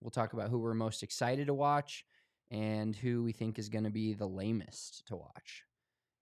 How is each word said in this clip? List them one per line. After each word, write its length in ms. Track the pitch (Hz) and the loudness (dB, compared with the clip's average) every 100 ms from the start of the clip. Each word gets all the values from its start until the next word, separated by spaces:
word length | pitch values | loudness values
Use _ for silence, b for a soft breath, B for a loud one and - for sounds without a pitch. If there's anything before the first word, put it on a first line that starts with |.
We'll 100 | - | -4
talk 220 | - 113 | 0 0
about 160 | 113 104 | 0 0
who 80 | 120 | 2
we're 120 | 117 | 2
most 300 | 113 110 107 | 2 0 -2
excited 460 | 107 - 120 135 143 | -6 0 2 2 2
to 60 | |
watch 520 | 143 143 147 143 - - b b b _ | 4 4 4 2 -6 -14 b b b _
and 460 | 107 107 107 110 101 | -2 0 2 0 0
who 260 | 123 120 | 2 2
we 100 | 117 | 2
think 260 | 110 113 107 | 0 -2 -2
is 100 | 107 | -2
gonna 220 | 110 110 | 0 0
be 240 | 107 110 | 2 0
the 120 | 104 101 | 0 -2
lamest 800 | 95 101 113 - - - - - | -2 0 0 -2 -10 -14 -14 -10
to 80 | 92 | -10
watch, 480 | - - - - - _ _ _ _ _ | -10 -18 -18 -18 -20 _ _ _ _ _